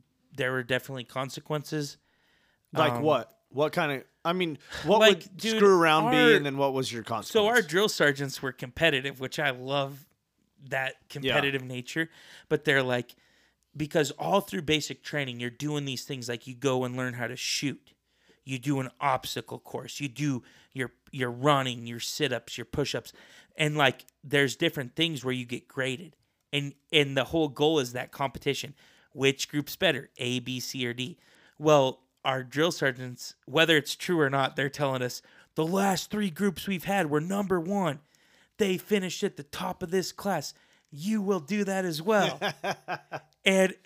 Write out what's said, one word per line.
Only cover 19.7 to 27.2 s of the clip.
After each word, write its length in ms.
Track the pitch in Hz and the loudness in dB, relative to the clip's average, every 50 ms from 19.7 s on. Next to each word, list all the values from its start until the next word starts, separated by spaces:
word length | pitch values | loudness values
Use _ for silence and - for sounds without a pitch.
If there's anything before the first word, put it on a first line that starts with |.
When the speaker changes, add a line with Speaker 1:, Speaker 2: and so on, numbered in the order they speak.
| - 123 127 120 - - | -10 -10 -10 -10 -10 -8
Speaker 1:
You 80 | 143 135 | -8 -8
do 340 | 113 120 147 147 135 117 - - - - _ _ | -4 -2 -2 -2 -2 -2 -6 -12 -20 -20 _ _
your, 200 | - 131 127 120 _ _ _ _ | -8 -6 -6 -6 _ _ _ _
your 180 | - 135 127 123 | -6 -4 -4 -4
running, 560 | 120 120 131 151 143 135 135 127 120 120 113 | -2 0 2 2 4 2 2 -2 -6 -8 -10
your 140 | 117 117 117 | -10 -10 -8
sit-ups, 580 | - - - - 151 135 123 113 - - - - | -8 -8 -4 -2 -2 -2 -2 -4 -6 -8 -12 -12
your 60 | 113 | -10
push-ups. 460 | - - 151 139 - - 123 - - - - - - - - - _ _ | -6 -4 -4 -2 -2 -4 -8 -8 -10 -18 -20 -20 -20 -20 -20 -20 _ _
And, 200 | - 156 151 151 | -2 -2 0 2
like, 280 | 151 143 131 127 - - _ _ _ | 4 4 2 2 0 -8 _ _ _
there's 340 | - 139 139 143 139 127 113 | -6 0 2 4 4 2 2
different 380 | - 165 160 - 151 127 117 - | 0 0 0 0 -2 -8 -6 -4
things 280 | - 165 170 160 127 120 | -2 -2 -2 -2 -4 -4
where 80 | 127 127 | -4 -4
you 120 | 127 123 | -4 -4
get 200 | 120 123 117 - - | -6 -8 -10 -10 -8
graded. 480 | - 139 131 131 131 123 185 160 - _ _ _ _ _ _ _ | -6 -4 -4 -4 -4 -6 -10 -16 -20 _ _ _ _ _ _ _
And, 220 | - 143 143 143 - _ _ - | -4 -4 -4 -6 -10 _ _ 2
and 240 | - 151 143 139 135 | 4 4 4 4 2
the 80 | 135 | -2